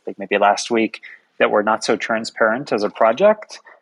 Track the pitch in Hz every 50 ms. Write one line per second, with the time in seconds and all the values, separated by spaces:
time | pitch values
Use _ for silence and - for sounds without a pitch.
0 | _ - 98 - 98 95 101 101 101 101 101 - - - 120 113 113 107 - -
1 | - - - - _ _ _ - - - 117 107 104 110 110 110 - - 117 104
2 | - - 117 110 113 - - - 117 110 110 127 143 - 135 110 101 101 - -
3 | 117 110 117 135 190 208 214 214 - - - - _ - - _